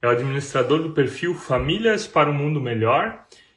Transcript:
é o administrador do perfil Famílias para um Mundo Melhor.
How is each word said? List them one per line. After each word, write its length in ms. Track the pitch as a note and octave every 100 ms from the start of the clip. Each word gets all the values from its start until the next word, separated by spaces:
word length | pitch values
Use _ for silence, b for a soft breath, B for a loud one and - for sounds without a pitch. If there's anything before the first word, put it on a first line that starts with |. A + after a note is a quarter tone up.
é 60 | A#2+
o 20 |
administrador 720 | A#2+ C3+ C#3 - C3+ B2 D#3
do 100 | D#3+
perfil 440 | D3+ C3 - F3 E3+
Famílias 720 | - B2 C3+ G3 A3+ G#3+ -
para 240 | D#3+ D3
um 20 |
Mundo 260 | C#3+ D3 D3+
Melhor. 640 | B2 A2+ A2+ D#3 A3 - b b b